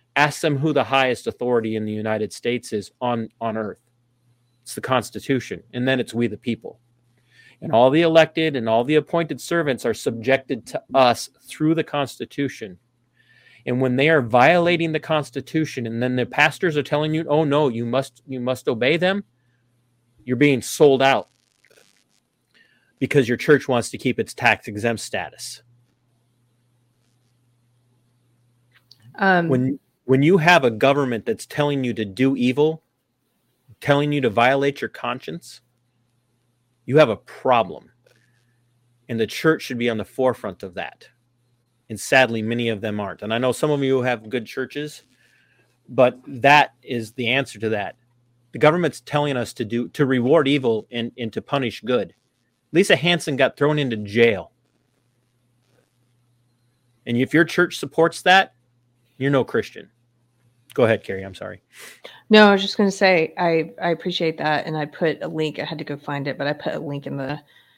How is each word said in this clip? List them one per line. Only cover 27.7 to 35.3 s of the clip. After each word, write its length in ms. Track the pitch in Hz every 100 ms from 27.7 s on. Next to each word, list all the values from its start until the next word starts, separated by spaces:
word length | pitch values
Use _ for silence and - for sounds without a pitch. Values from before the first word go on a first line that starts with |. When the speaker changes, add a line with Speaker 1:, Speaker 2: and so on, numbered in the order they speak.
| _ _ _ _ _ _ _ _ _ _ _ _ _ _ -
Speaker 2:
Um, 320 | 196 180 170
Speaker 1:
When, 300 | 127 131 - _ _
when 180 | - 131
you 160 | 147 190
have 260 | 160 175
a 60 | 131
government 540 | 110 135 143 131 117 -
that's 200 | 110 -
telling 380 | - 147 143
you 80 | 127
to 100 | 110
do 320 | 104 92 135 135
evil, 460 | 123 127 156 160 _ _ _ _ _ _ _ _ _ -
telling 320 | - 143 147
you 80 | 147
to 100 | 123
violate 500 | 104 120 139 139 139
your 80 | 113
conscience, 720 | - 120 127 -